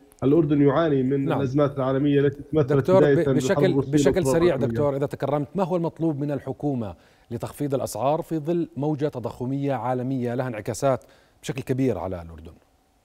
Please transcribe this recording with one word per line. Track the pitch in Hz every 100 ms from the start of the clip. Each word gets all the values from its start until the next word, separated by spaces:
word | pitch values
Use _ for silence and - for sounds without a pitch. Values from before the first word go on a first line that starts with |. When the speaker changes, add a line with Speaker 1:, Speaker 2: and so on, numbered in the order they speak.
| _ _
Speaker 1:
الأردن | 131 156 151 147
يعاني | 143 143 165 139
من | 127 139
Speaker 2:
نعم. | 139 139
Speaker 1:
الأزمات | 139 139 143 135
العالمية | 131 135 143 139
التي | 139 -
تمثلت | - 156 135
Speaker 2:
دكتور، | 139 139 185
Speaker 1:
بداية | 147
Speaker 2:
ب-، | 143
Speaker 1:
بالحرب | 139 127
Speaker 2:
بشكل، | 131 -
Speaker 1:
الروسية | - 135 131
Speaker 2:
بشكل | 147 139
Speaker 1:
والحرب | 131 135
Speaker 2:
سريع | 127 -
Speaker 1:
الأوكرانية. | 123 117
Speaker 2:
دكتور، | 117 143 139
إذا | 139
تكرمت، | - 135 147 143
ما | 190
هو | 170 180
المطلوب | 165 - 165 143
من | 147
الحكومة | 139 135 - 147 127 101 82 _ _ _
لتخفيض | 117 117 - 143
الأسعار | 135 110 107 131 160
في | - 160
ظل | 147 175 160 127
موجة | 147 143 147
تضخمية | 123 117 - 127 139 139
عالمية | 127 120 127 127 135 120
لها | 123 127
انعكاسات | 107 107 110 139 123 - _ _ _
بشكل | - 127
كبير | - 127 131 90
على | 92 90
الأردن؟ | 82 80 78 - _ _ _ _